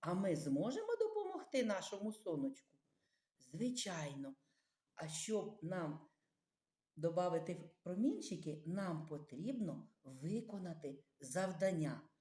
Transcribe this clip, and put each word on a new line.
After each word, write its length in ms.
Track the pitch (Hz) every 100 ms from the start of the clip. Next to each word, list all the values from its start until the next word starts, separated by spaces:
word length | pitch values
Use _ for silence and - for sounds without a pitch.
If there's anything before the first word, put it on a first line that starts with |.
А 140 | 160
ми 220 | 180 196 156
зможемо 600 | 156 135 202 320 440 453
допомогти 680 | 440 427 381 370 - 269
нашому 480 | 226 196 - 196 208
сонечку? 680 | 214 - 156 135 269 _ _ _ _ _ _ _ _
Звичайно. 960 | - 160 247 247 202 170 151 139 139 135 _ _ _ _ _
А 140 | - 160
щоб 500 | 156 - 214 - -
нам 460 | 160 185 160 151 - _ _ _ _ _ _ _ _ -
добавити 760 | 160 180 180 165 165 170 - _
промінчики, 800 | - 180 254 427 - 165 160 151 156
нам 400 | 185 190 160 156
потрібно 840 | 147 - 127 202 262 190 - - _
виконати 1000 | 135 131 151 214 240 208 180 160 151 135 - _
завдання. 880 | 135 147 190 170 190 170 147 120 - _